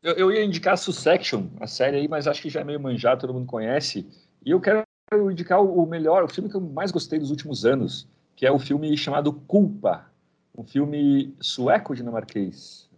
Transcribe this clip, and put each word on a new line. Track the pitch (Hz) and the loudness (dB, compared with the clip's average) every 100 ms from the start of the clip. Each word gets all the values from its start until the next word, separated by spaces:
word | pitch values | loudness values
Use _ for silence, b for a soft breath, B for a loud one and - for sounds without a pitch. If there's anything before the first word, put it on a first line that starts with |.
eu, | 165 | -2
eu | 170 190 | 2 4
ia | 214 | 4
indicar | 214 170 180 180 | 0 0 2 0
Succession, | - - - 180 - 113 90 - | 0 0 4 4 2 -4 -6 -10
a | 120 | -12
série | - 131 143 | 0 0 2
aí, | 147 | -2
mas | 156 139 | -2 -2
acho | 143 | -2
que | 156 | -6
já | 143 | -6
é | |
meio | 143 147 | -6 -6
manjado, | 135 120 120 127 | -4 0 2 2
todo | 127 | -2
mundo | 127 127 | -6 -6
conhece. | 117 110 139 - 104 - b b b | -6 -2 -2 -2 -8 -12 b b b
E | 131 | 0
eu | 180 | 2
quero | 185 220 220 _ _ 214 196 | 2 0 -2 _ _ 0 2
indicar | 175 175 226 | -2 2 4
o, | 196 175 | 4 4
o | 165 | 0
melhor, | 165 156 185 | 0 2 4
o | 165 | 2
filme | - 208 | -4 -6
que | 196 | -6
eu | |
mais | 175 139 190 | -6 -6 -4
gostei | 170 - 156 | -4 -4 -4
dos | 143 | -4
últimos | 143 151 127 | -6 -6 0
anos, | 110 135 95 - - b b _ | 0 2 -2 -6 -16 b b _
que | |
é | 131 | 2
o | 139 | 2
filme | - 139 156 147 | 0 -2 0 -2
chamado | - 151 147 | 0 0 -2
Culpa. | 147 - 202 190 - 98 82 - _ _ _ _ - | -4 2 4 4 2 -2 -2 -8 _ _ _ _ -18
Um | |
filme | 113 139 147 147 143 139 135 - | -4 -2 0 2 4 2 0 -8
sueco | - - 123 107 - | -8 -4 2 2 0
dinamarquês? | 123 120 113 107 107 95 - - - _ | -8 -4 -6 -6 -4 -6 -6 -20 -20 _